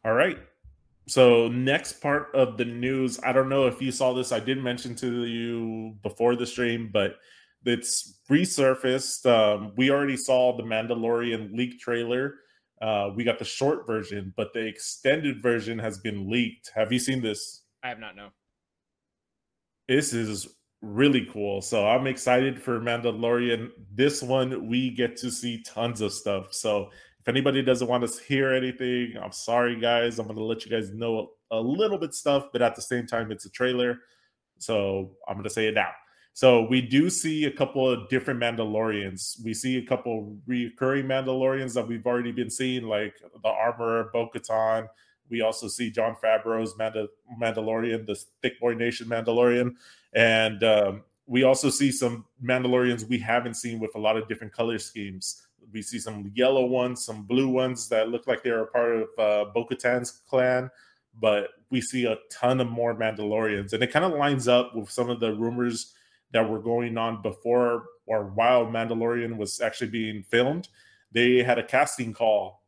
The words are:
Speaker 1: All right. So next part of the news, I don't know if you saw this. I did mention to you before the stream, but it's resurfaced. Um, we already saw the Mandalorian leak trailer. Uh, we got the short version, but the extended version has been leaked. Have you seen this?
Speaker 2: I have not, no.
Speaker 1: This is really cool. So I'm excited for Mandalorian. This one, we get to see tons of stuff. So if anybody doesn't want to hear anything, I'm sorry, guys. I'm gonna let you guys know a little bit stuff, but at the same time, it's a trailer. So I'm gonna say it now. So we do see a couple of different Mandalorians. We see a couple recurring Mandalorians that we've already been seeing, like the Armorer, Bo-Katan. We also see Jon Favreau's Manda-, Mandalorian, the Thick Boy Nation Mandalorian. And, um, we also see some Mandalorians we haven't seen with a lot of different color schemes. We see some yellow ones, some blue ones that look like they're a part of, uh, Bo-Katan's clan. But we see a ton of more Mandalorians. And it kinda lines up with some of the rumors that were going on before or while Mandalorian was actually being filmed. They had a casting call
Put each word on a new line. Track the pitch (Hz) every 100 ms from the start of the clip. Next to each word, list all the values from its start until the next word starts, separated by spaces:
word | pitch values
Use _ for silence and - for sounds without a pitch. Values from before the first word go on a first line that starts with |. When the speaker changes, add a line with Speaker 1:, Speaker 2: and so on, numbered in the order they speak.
Speaker 1:
All | 113
right. | 117 175 - - _ - _ _ _ -
So | - 123 117 117
next | 123 131 151 - -
part | 143 147 147 139
of | 123 107
the | 120
news, | 120 127 135 131 -
I | -
don't | 131 135
know | 139 131
if | 120
you | 131
saw | 123 127
this. | 127 123
I | 113
did | 117 135
mention | 127 123 123 120
to | 127 120 120
you | 117 117 117 113 110 110 104
before | 101 - 120 120
the | 120
stream, | - 120 117 110
but | 104 95 - _ - _ _ 123
it's | 120 - - - - -
resurfaced. | 147 180 - 135 131 127 131 - - 131
Um, | 113 107 104 104 101
we | 131
already | 139 143 131
saw | 135 127 127 123
the |
Mandalorian | 113 110 113 120 113 117 120 113 107 107
leak | 123 123
trailer. | - 117 117 123 139 - _ _ _ _
Uh, | 110 104 101 101
we |
got | 120 113
the | 113
short | - 135 156 -
version, | 110 92 101 95 -
but | 107
the | 117 110
extended | - - - 131 156 147 120
version | 120 117 107 113
has | 110 98
been | 110 104 98
leaked. | 120 113 - - 110
Have | 110
you | 123
seen | 123 131
this? | 113 104 - - _ _
Speaker 2:
I | 127
have | 113
not, | 110 92
no. | 101 _ _ _ _ _ _ _ _ _ _ _ _ _ _ _ -
Speaker 1:
This | 135 139
is | 117 110 101 - _ _ _
really | 110 104 143 127 -
cool. | 107 101 98
So | - 113 101
I'm | 127 135
excited | 127 - 123 135 127
for | 131 117
Mandalorian. | 117 117 120 107 117 120 120 117 120 - 98
This | 101 139 139
one, | 123 131 127 120 107
we | 123 131
get | 117 120 120
to | 123
see | 120 123 117
tons | - 107 120 110
of | 104
stuff. | - 104 98 95
So | - 110 104 - - - _
if | -
anybody | 131 135 135
doesn't | 131 123 123
want | 123 120
to | -
hear | - 139 135
anything, | 131 127 123 127 123 120 107
I'm | 98
sorry, | - - 120 120 117
guys. | 117 120 120 113
I'm | 107
gonna | 110
let | 110 113 110
you |
guys | 113 104
know | 104 117 113 110 _ _
a | 113
little | 117 151 220 196
bit | 156
stuff, | - 147 139 139
but | 123
at | 120 -
the |
same | - 123 117
time, | 117 110
it's | 107 98
a |
trailer. | - 127 123 123 120 _ _ _ _ _ _
So | - 107 98 98 95 _ -
I'm | 98
gonna | 104
say | 113 110
it | 107
now. | 90 - _ _ _
So | - 127 120
we | 110 127
do | 123 131 175
see | - 160 156 147
a |
couple | - 135 139 131
of | 117 98
different | 131 127 123
Mandalorians. | 120 117 110 107 110 104 98 92 - -
We | 113
see | 110 127 127
a | 120
couple | 123 123 113 104 104 120
recurring | 123 120 - 131 139 131
Mandalorians | 131 131 131 131 135 131 120
that | 110
we've | 117 123
already | 123 120
been | 117 110
seeing, | - 131 127 113
like | 104 104 - - 110
the | 110
Armorer, | 98 117 117 117 113 110
Bo-Katan. | 120 113 117 - 110 110 113 110 _ _ _ _
We | 117
also | 110 110 110
see | - 120
Jon | 113 113 117
Favreau's | 110 110 113 110 110 -
Manda-, | 110 110 104 _ _ 117
Mandalorian, | 117 110 110 113 117 113 107
the | 101 - _
Thick | 127 -
Boy | 120
Nation | 117 120 117 113
Mandalorian. | 113 113 117 123 120 123 123 - - _ 107
And, | 113 113 110 104
um, | 113 107 101 101 - _ -
we | 123
also | 131 131 139
see | - 139
some | 127 123 117 - _
Mandalorians | 123 127 127 123 123 117 110
we | 123
haven't | - 120 120
seen | 113 120 113
with | 110 110
a |
lot | 107 110
of | 107
different | - 107
color | - 117 110
schemes. | - 110 101 92 - - _ _ 110
We | 107
see | 101 120
some | 110 104 101 104
yellow | 127 135 123
ones, | 127 123 123
some | - 107
blue | 101 123 135
ones | 127 127 123 -
that | 110 113
look | 120 -
like | 113
they're | 127 113
a | 110
part | 120 117 113
of, | 110 -
uh, | 107 104 104
Bo-Katan's | 110 113 127 123 123 120
clan. | - _ 131 127 127 127 _ _ _ _ 113
But | 113 104 101 _ _
we | 127
see | 113 127 120
a | 110 -
ton | - 123 131
of | 120
more | 117 117 113
Mandalorians. | 110 107 104 107 110 104 98
And | 110
it | 123
kinda | 151 185
lines | 151 143 135 123
up | 123 123 113
with | 104
some | - 120
of | 117
the | 113
rumors | 107 113 120 123 120 - _ _ _ _
that | 117 110
were | 110
going | 110 120 120 113
on | 113 110
before | 107 107 117 123 120 117 - _ -
or | 110 101
while | 101 117 127 113
Mandalorian | 113 113 113 117 120 117 113
was | 104 -
actually | 113 - 110
being | 113 110 107
filmed. | 92 117 127 165 - _ _ _ _
They | 113 120 123
had | 123 117
a |
casting | 113 127 147 - 113
call | 104 113 104 92 -